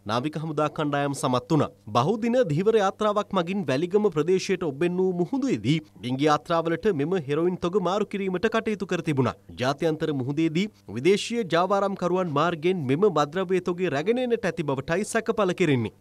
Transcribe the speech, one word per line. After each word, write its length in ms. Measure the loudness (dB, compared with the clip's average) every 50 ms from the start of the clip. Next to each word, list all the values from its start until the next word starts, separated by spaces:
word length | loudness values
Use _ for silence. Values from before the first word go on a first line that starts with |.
| -6 -4
නාවික 280 | -2 -2 -2 -4 -6 -6 -8
හමුදා 260 | -6 -4 -2 -2 -2 -2 -2
කණ්ඩායම් 380 | -2 -2 0 0 -2 -2 -2 -2
සමත් 300 | -2 0 0 0 0 2
වුණා. 180 | 2 2 2 0 -2 _ -8 -2 0 2
බහුදින 420 | 2 2 0 0 0 0 2 2 2 2 0
ධීවර 260 | 0 2 4 4 4
යාත්‍රාවක් 560 | 2 2 0 0 0 0 0 0 -2 -2 -2 -2
මගින් 280 | -2 0 -2 -4 -2 -2
වැලිගම 400 | 0 0 0 2 2 2 2 2 2
ප්‍රදේශයට 500 | 0 0 2 2 0 2 0 -2 -2 -2 -4
ඔබ්බෙන් 280 | -2 0 0 0 2 2
වූ 140 | 0 0 2 0
මුහුදුවේදී 560 | -2 -2 -2 -2 0 0 0 0 2 2 0 0 0 -6 -14 -10
ඩිංගි 300 | -6 -4 -2 2 2 4
යාත්‍රාවලට 580 | 2 2 0 0 -2 0 0 0 -2 0 0 0 0 0
මෙම 140 | 0 0 -2 -2 -2 -2
හෙරොයින් 340 | -2 0 0 0 0 0 -2 -2
තොග 120 | 0 0 0 0
මාරු 200 | 0 0 -2 -2 -4
කිරීමට 340 | -4 -4 -2 -2 0 -2 0
කටයුතු 400 | 0 0 -2 -2 -4 -4 -4 -4 -4
කර 120 | -4 -2 -2
තිබුණා. 260 | 0 2 2 0 0 -4 _ -14 -8 -2
ජාත්‍යන්තර 480 | -2 -2 0 0 0 0 0 0 -2 -2 -2 -2 -4
මුහුදේදී 440 | -4 -2 0 0 0 2 0 -2 -2 -4 _ _ -12 -6 -2
විදේශීය 500 | 2 2 2 2 0 -4 -4 -4 -2 0 0
ජාවාරම්කරුවන් 800 | 2 2 2 2 2 0 0 -2 -2 -2 0 0 0 -2 0 0 0
මාර්ගයෙන් 440 | 0 0 0 0 0 0 0 0 0 0
මෙම 140 | 2 4 4
මත්ද්‍රව්‍ය 540 | 4 4 2 0 0 -2 -4 -2 0 0 0 0 -2
තොගය 180 | -2 -2 -2 -2 -2
රැගෙන 260 | 0 0 0 0 0 0
එන්නට 200 | 0 0 0 0 -2
ඇති 160 | -2 -2 -2 -2
බවටයි 380 | -2 -2 -2 -2 -2 -2 -2 -2
සැකපල 400 | -2 -2 -2 -2 0 0 2 0 2 2
කෙරෙන්නේ. 320 | 2 2 4 2 2 -2 -6 _